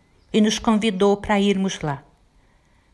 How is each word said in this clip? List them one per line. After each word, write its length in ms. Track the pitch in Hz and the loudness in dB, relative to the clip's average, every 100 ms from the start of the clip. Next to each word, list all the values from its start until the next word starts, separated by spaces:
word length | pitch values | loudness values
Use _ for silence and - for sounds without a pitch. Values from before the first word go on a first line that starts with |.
| _ _ _ | _ _ _
e 80 | 214 | 2
nos 180 | 214 214 | 2 2
convidou 580 | - 214 226 185 202 202 | 0 0 0 0 0 0
para 240 | 208 208 | 0 0
irmos 400 | 202 196 190 - | 2 0 -2 -4
lá, 220 | 156 135 - _ _ _ _ _ _ _ _ | -8 -8 -12 _ _ _ _ _ _ _ _